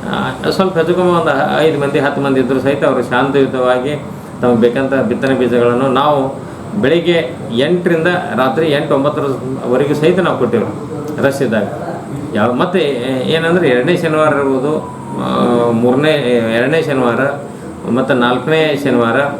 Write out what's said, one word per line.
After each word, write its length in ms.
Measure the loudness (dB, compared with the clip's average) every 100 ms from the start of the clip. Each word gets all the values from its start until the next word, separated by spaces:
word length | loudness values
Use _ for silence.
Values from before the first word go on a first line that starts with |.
| -6
ಆ, 400 | -6 -6 -4 -4
ಸ್ವಲ್ಪ 260 | 0 0 0
ಹೆಚ್ಚು 180 | 0
ಕಮ್ಮಿ 180 | 2 2
ಒಂದು 480 | 2 0 0 0 0
ಐದು 200 | 0 0
ಮಂದಿ 180 | 0 0
ಹತ್ತು 220 | 0 -2
ಮಂದಿ 200 | 0 0
ಇದ್ದರೂ 200 | 2 0
ಸಹಿತ 240 | 0 0
ಅವರು 180 | 2 0
ಶಾಂತಿಯುತವಾಗಿ 1000 | 0 0 2 2 2 2 2 2 0 -4 -8 -12 -12 -2
ತಮಗೆ 180 | 2 4
ಬೇಕಂತ 340 | 4 2 0
ಬಿತ್ತನೆ 400 | 0 0 0 0
ಬೀಜಗಳನ್ನು 540 | 2 2 2 2 2 2
ನಾವು 480 | 2 2 2 0 -6 -12 -12 -8 0
ಬೆಳಿಗ್ಗೆ 500 | 2 2 2 0 0 -6 -6 0
ಎಂಟರಿಂದ 500 | 2 2 2 2 2 0 -2 0
ರಾತ್ರಿ 300 | 0 0 0
ಎಂಟು, 280 | 0 0
ಒಂಬತ್ತರವರೆಗೂ 1000 | 0 0 0 -2 -4 -4 -6 -2 0 2
ಸಹಿತ 240 | 2 2 2
ನಾವು 200 | 0 0
ಕೊಟ್ಟಿವ್ರಿ 760 | 0 0 -2 -6 -8 -8 -8 -2
ರಶ್ 200 | 0 0
ಇದ್ದಾಗ. 260 | 0 0 -2 -6 -8 -10 -8 -8 -6
ಯಾವ, 180 | -2 0
ಮತ್ತು 260 | 0 0 0 0 -2 -2 -2 0
ಏನಂದ್ರೆ 400 | 0 2 2 4
ಎರಡನೇ 280 | 2 2 0
ಶನಿವಾರ 380 | 2 2 2
ಇರ್ಬೋದು, 440 | 2 0 0 0 -2 -6 -12 -10 -6
ಆ, 480 | -2 0 2 2 2
ಮೂರನೇ, 400 | 2 2 2 2 2 2 0 0 0
ಎರಡನೇ 260 | 0 0
ಶನಿವಾರ 380 | 0 0 0 0 -2 -4 -10 -12 -14 -10 -2
ಮತ್ತು 240 | -2 0
ನಾಲ್ಕನೇ 680 | 2 2 0 0 0 2 0
ಶನಿವಾರ 360 | 0 2 2 2 0